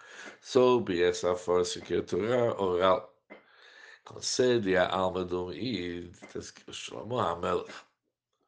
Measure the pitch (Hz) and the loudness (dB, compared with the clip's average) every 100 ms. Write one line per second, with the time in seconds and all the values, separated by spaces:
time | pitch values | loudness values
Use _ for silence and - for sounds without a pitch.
0 | - - - - - 127 127 123 98 87 | -20 -18 -18 -18 0 4 6 4 2 2
1 | 87 - 90 87 - 90 87 92 - 90 | 2 2 0 -2 0 0 0 -4 -2 -2
2 | - 90 107 123 117 - 95 87 92 90 | 0 -2 0 0 0 0 -2 2 4 2
3 | - _ - - _ _ - - - - | 0 _ -20 -20 _ _ -20 -20 -20 -20
4 | - - - - 127 120 98 92 90 92 | -18 -10 -6 2 2 4 4 4 4 2
5 | 92 92 87 90 90 78 120 98 87 87 | 0 -2 -4 -4 -6 -6 -6 -4 -6 -8
6 | 87 - - 92 - - - - - 60 | -12 -18 -14 -14 -14 -18 -18 -14 -12 -12
7 | 95 123 90 85 92 - - - - _ | -6 -2 -2 -2 -2 -2 -4 -16 -20 _
8 | _ _ _ _ | _ _ _ _